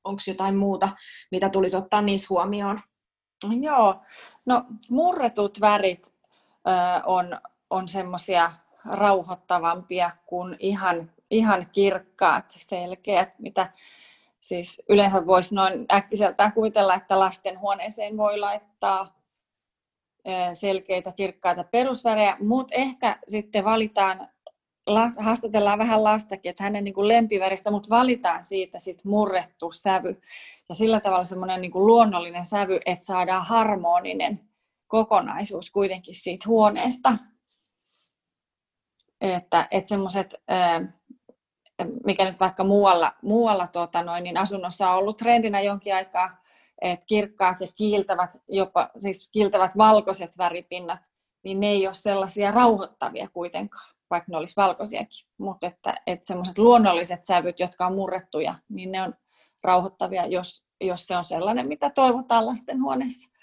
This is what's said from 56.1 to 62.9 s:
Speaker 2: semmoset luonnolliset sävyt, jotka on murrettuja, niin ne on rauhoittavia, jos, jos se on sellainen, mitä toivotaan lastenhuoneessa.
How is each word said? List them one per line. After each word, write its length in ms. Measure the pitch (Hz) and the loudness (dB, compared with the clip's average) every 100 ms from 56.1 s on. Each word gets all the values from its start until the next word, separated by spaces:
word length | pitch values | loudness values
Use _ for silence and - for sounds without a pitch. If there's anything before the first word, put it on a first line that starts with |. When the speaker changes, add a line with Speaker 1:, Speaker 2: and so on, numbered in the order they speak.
| 180 | -8
Speaker 2:
semmoset 340 | - 180 180 180 | -8 -8 -8 4
luonnolliset 640 | 226 240 208 175 175 175 | 6 8 6 2 -2 -8
sävyt, 360 | - 180 170 175 | 0 0 0 -4
jotka 260 | 175 - 185 | -6 -4 -4
on 80 | |
murrettuja, 600 | 190 190 185 185 156 151 180 _ | -2 -4 -6 -8 -4 -4 -6 _
niin 240 | 196 185 | -12 -8
ne 100 | 190 | -6
on 120 | 185 - _ _ _ _ | -6 -8 _ _ _ _
rauhoittavia, 640 | - 185 185 - 185 185 175 | 2 2 2 -6 -6 -4 -4
jos, 380 | 180 180 - _ _ | -4 -6 -14 _ _
jos 260 | 190 175 - | -6 -6 -6
se 100 | 180 | -6
on 80 | |
sellainen, 440 | 170 160 190 240 254 | -4 -4 -2 -2 -4
mitä 220 | 302 285 | -4 -4
toivotaan 560 | 285 262 247 254 233 226 | 2 2 2 0 0 0
lastenhuoneessa. 840 | 247 - 262 269 | -4 -8 -4 -2